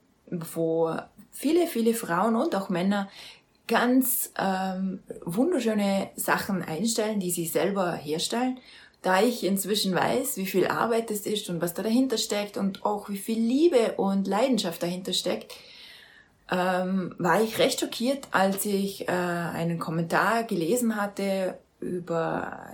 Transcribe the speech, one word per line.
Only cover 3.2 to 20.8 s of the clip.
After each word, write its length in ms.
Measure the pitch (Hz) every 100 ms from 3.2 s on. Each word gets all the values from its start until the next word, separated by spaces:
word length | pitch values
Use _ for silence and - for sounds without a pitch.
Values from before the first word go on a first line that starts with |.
| - - _ _ -
ganz, 680 | 208 247 262 254 - - -
ähm, 640 | 196 185 190 185 190 190 - -
wunderschöne 880 | 170 190 339 294 220 208 202 196 -
Sachen 480 | - - 147 - 180
einstellen, 580 | - 160 226 226 214 208
die 100 | 175
sie 160 | 175 165
selber 460 | 151 180 196 175
herstellen. 680 | - 147 160 - 233 254 254 - - - _
Da 200 | 185 185
ich 220 | 233 -
inzwischen 500 | 180 196 185 214 190
weiß, 420 | 165 - 240 277 196
wie 100 | 190
viel 200 | 185 -
Arbeit 440 | 156 233 226 226
es 160 | 208 -
ist 220 | 208 -
und 120 | 165
was 140 | 175
da 80 | 180
dahinter 360 | 214 240 262 220
steckt 380 | - 208 202 196
und 280 | 196 190
auch 240 | 208 208 -
wie 100 | 196
viel 200 | - 226
Liebe 540 | 226 269 339 254 190 -
und 300 | 196 196 196
Leidenschaft 560 | 196 269 220 175 -
dahinter 300 | 175 180 185
steckt, 420 | 180 175 220 - - - - - - - - - _ -
ähm, 640 | 185 185 185 185 190 170 -
war 240 | 170 185
ich 160 | 220 -
recht 220 | 269 -
schockiert, 480 | - - 247 277 -
als 340 | 190 190 196
ich, 440 | 208 196 196 - -
äh, 40 |
einen 680 | 180 175 175 170 160 170 170
Kommentar 680 | - 160 170 160 190 226
gelesen 560 | 226 175 160 247